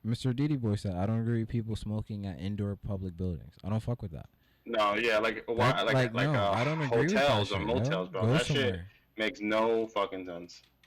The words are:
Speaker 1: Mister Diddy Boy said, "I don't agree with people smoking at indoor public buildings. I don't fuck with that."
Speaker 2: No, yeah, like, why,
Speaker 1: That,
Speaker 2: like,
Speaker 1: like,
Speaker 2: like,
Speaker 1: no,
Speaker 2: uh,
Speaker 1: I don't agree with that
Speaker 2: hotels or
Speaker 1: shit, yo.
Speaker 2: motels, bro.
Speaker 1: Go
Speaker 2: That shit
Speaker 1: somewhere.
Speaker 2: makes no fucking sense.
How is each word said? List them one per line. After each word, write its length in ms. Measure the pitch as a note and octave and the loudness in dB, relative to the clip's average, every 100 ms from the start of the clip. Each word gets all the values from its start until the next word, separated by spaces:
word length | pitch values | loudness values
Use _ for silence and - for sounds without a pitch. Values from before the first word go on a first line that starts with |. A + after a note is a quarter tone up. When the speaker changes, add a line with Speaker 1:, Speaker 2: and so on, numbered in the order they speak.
| A2 | -6
Speaker 1:
Mister 260 | A#2+ C3 | -2 -2
Diddy 240 | A#2+ D3 C#3+ | 0 0 0
Boy 200 | A2+ G#2 | 0 -2
said, 200 | G2+ F2 | -2 -2
"I 100 | G2+ | 0
don't 140 | A2+ | 0
agree 220 | A2+ A#2 | 0 0
with 80 | A2+ | 0
people 260 | A#2+ A2 G#2+ | -2 -2 -4
smoking 500 | G#2+ G#2+ - G#2 G2 | -4 -6 -6 -6 -6
at 140 | C#2+ | -6
indoor 380 | F#2 G#2 G2+ G2 | -6 -4 -4 -4
public 400 | - F#2+ F#2+ E2+ | -6 -6 -6 -4
buildings. 380 | F#2 D#2+ A#1 - | -4 -4 -10 -14
I 80 | F#2+ | -4
don't 120 | A2 | -4
fuck 200 | A#2 A#2+ | -2 -6
with 100 | G2+ | -6
that." 180 | C#2+ - _ _ _ - | -12 -14 _ _ _ -4
Speaker 2:
No, 280 | A2+ G#2 G#2 | 0 2 2
yeah, 220 | A#2 G#2+ | 2 4
like, 260 | A2+ A2 - | 2 0 -2
why, 260 | A#2 C3+ | 2 2
Speaker 1:
That, 120 | G2 G#2 | 2 2
Speaker 2:
like, 100 | C3 | 2
Speaker 1:
like, 180 | B2 | 2
Speaker 2:
like, 160 | A2+ C#3 | 0 2
Speaker 1:
no, 140 | C#3 G2+ | 2 2
Speaker 2:
uh, 60 | G2 | 2
Speaker 1:
I 80 | |
don't 180 | B2+ D#3+ | 2 0
agree 200 | C#3+ A#2 | 2 2
with 120 | D3+ | 4
that 140 | G#3 C#3+ | 4 4
Speaker 2:
hotels 240 | G#2+ G2 | 4 2
or 80 | G2 | 0
Speaker 1:
shit, 80 | G#2 | 0
yo. 60 | |
Speaker 2:
motels, 360 | B2+ B2+ F#2+ F#2 | 0 2 0 -2
bro. 120 | F#2 | 0
Speaker 1:
Go 60 | A2 | 2
Speaker 2:
That 140 | D3 - | 2 2
shit 100 | C#3 | 2
Speaker 1:
somewhere. 320 | B2+ F2+ F#2 - _ - | 0 -2 -8 -18 _ -4
Speaker 2:
makes 240 | G#2+ C3+ | -4 -2
no 460 | G#2 A2 A2+ A2+ A2 | 0 2 4 2 0
fucking 380 | G#2 G2 F#2+ F#2 | -2 -2 -4 -8
sense. 360 | F2 F2 - - _ | -10 -12 -18 -20 _